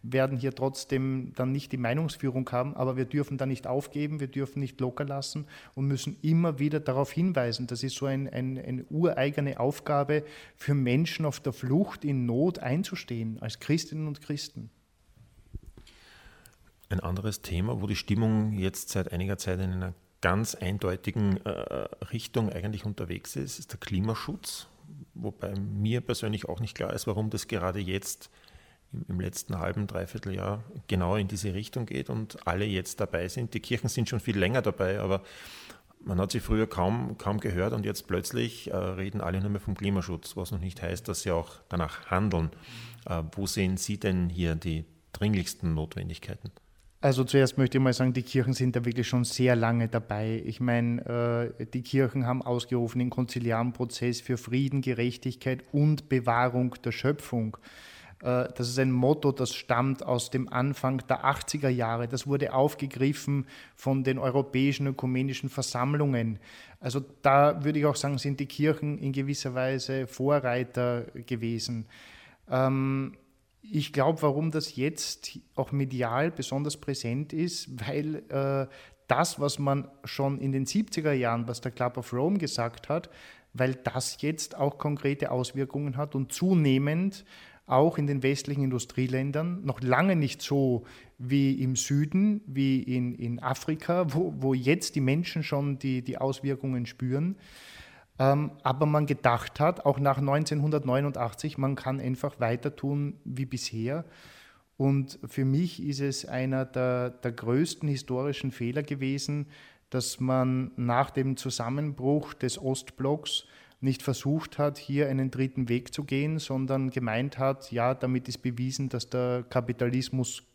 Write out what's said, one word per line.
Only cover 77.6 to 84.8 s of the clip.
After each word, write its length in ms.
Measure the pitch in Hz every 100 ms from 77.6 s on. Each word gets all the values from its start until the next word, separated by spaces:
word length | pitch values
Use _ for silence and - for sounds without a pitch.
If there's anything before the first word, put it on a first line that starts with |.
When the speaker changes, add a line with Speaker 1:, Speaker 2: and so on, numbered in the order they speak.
| - 131 110
Speaker 1:
weil, 380 | 143 151 151 -
äh, 440 | 139 139 139 135 - - _ -
das, 320 | 123 170 -
was 180 | 143 -
man 300 | 139 139 131 - -
schon 340 | - 139 139
in 140 | 135
den 120 | 135 131
siebziger 460 | 202 214 - 156
Jahren, 380 | 139 120 117 117
was 100 | 117
der 120 | 131
Club 260 | - 123 123
of 160 | 120
Rome 240 | 123 151 202
gesagt 500 | 151 - 117 - -
hat, 220 | 156 - - - - _
weil 220 | 120 127 127
das 460 | - 131 - -
jetzt 340 | 147 160 - -
auch 220 | 233
konkrete 540 | -